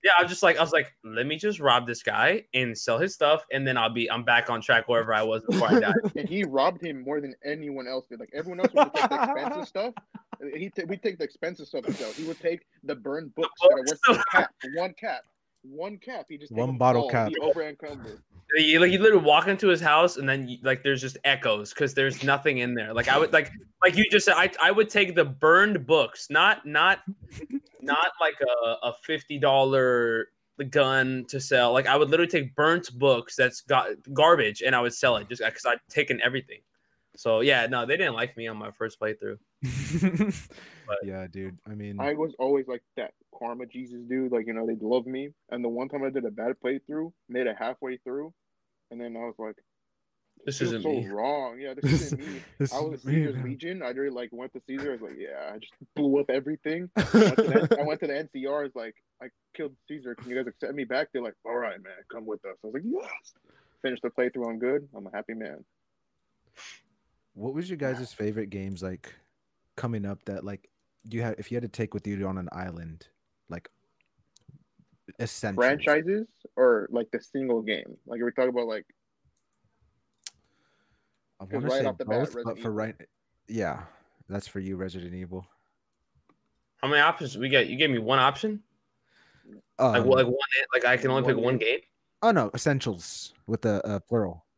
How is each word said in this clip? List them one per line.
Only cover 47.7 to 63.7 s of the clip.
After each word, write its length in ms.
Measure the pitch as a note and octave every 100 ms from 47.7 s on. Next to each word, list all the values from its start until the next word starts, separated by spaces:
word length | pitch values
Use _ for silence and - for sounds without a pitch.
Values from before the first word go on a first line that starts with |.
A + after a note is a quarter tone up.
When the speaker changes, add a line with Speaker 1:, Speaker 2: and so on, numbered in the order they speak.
| B2+ C3 B2+
Speaker 3:
through, 340 | - C3 D#3 F3 _ _ _ _ _
and 80 | A#2+
then 160 | A#2+ A2+
I 40 | A#2+
was 80 | A2+
like, 180 | A2 G#2+ _ _ _ _ _ _ _ _ -
Speaker 1:
This 140 | C3+
Speaker 3:
"Feels 100 | A#2
Speaker 1:
isn't 100 | A#2
Speaker 3:
so 40 | D#3
Speaker 1:
me. 160 | C#3 A2
Speaker 3:
wrong." 520 | G2+ A#2+ D3 B2+ A#2+
Yeah, 140 | C#3
this 100 | C3+
Speaker 2:
<laughs> 60 | C#3
This, 120 | D#3
Speaker 3:
isn't 160 | - C#3 C#3+
me. 140 | F#2 - _
Speaker 2:
this 140 | C3+
Speaker 3:
I 80 | C3
was 200 | D#3 D3
Speaker 2:
isn't 100 | C3
me, 60 | D3+
Speaker 3:
Caesar's 140 | D3+ B2+
Speaker 2:
man. 80 |
Speaker 3:
Legion. 380 | B2+ C3+ E3 F#3
I 100 | C3+
did, 200 | B2 C#3
like, 160 | B2 A#2+
went 220 | A#2+ B2+
to 80 | B2+ -
Caesar. 220 | C3+ C#3+
I 40 |
was 100 | B2
like, 160 | G#2+ C2+
"Yeah," 320 | D2+ C#2 D2
I 40 | G#2+
just 160 | A2 _ -
blew 240 | - C#3+ C#3
up 100 | C#3
everything. 580 | C3 C3+ D#3 D3+ D#3+ F3+
Speaker 2:
<laughs> 40 | -
Speaker 3:
I 60 | -
went 240 | E3+ G#3 D3+
to 60 |
the, 340 | A3 - D#3+ A3
I 40 |
went 180 | D3 D3+
to 60 | D#3
the 100 | C#3
N 120 | D#3
C 140 | C#3 C3+
R. 140 | D3
I 20 |
was 120 | C#3+
like, 200 | B2+ A2+ - _ _
"I 60 | B2 _ _
killed 200 | - D3+ C3+ _
Caesar. 260 | D3+ B2+
Can 160 | A#2 B2
you 60 | B2+
guys 100 | B2
accept 260 | - C#3
me 120 | C#3+
back?" 240 | B2+ B2+ D3+
They're 80 | C3+
like, 140 | A2+ -
"All 120 | A2 A#2+
right, 240 | A#2 F#2+
man, 100 | F#2+ F#2 -
come 140 | A#2
with 180 | A2 G#2+ G2
us." 100 | F#2
I 20 | G#2+
was 40 |
like, 100 | B2 G3
"Yes." 480 | F4 A#4+ - - _ _ _ _